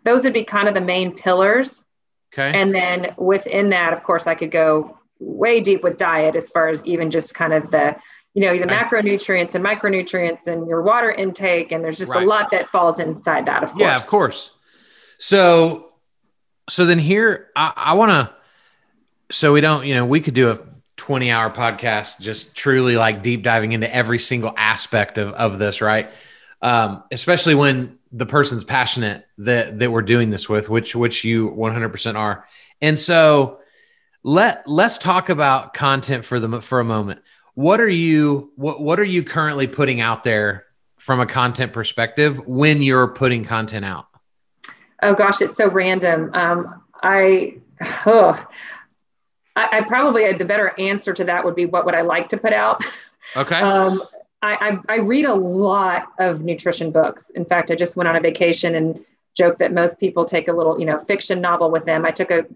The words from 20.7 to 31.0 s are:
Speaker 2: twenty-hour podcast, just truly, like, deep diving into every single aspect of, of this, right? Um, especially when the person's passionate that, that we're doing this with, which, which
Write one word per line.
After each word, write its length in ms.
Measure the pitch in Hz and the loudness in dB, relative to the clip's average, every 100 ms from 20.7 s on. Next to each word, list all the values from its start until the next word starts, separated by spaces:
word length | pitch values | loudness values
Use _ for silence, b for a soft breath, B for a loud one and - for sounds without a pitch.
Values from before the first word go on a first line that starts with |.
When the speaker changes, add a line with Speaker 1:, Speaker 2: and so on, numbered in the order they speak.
| - _ - | -20 _ -14
Speaker 2:
twenty-hour 540 | - 131 123 117 110 | -6 -2 0 0 -2
podcast, 720 | 110 117 101 120 107 104 - | -2 -4 -2 -2 -4 -6 -12
just 340 | 101 107 - - | -10 -10 -12 -4
truly, 400 | 143 131 127 117 | 0 2 2 2
like, 280 | 113 104 | 2 0
deep 180 | 110 120 | -4 -2
diving 300 | 117 113 110 | 0 0 0
into 220 | 113 113 | -2 -2
every 260 | 123 117 120 | -2 0 -2
single 340 | - 123 110 - | -2 -4 -4 0
aspect 600 | 107 113 - 113 101 - | 0 0 -2 -2 -2 -4
of, 160 | 101 | -6
of 240 | 107 113 98 | -2 -2 -2
this, 240 | 104 98 | -4 -2
right? 300 | 107 110 107 B B B B - | 0 0 -2 B B B B -6
Um, 420 | 123 120 110 98 - | 0 2 0 -4 -10
especially 440 | 127 - 175 165 143 | -4 0 2 4 4
when 420 | 143 131 123 - _ | 4 2 -4 -12 _
the 140 | 120 120 | -8 -2
person's 380 | 143 143 117 | 0 0 -2
passionate 640 | - 131 123 127 110 101 _ - | -2 -2 -2 -2 -4 -6 _ -8
that, 400 | 104 120 110 107 | -2 0 -2 -2
that 120 | 123 | -2
we're 100 | 113 | 0
doing 280 | 104 120 113 | 2 2 2
this 200 | 98 - | -2 -2
with, 200 | 107 104 | -4 -2
which, 260 | 113 113 | -2 -2
which 280 | 117 | -2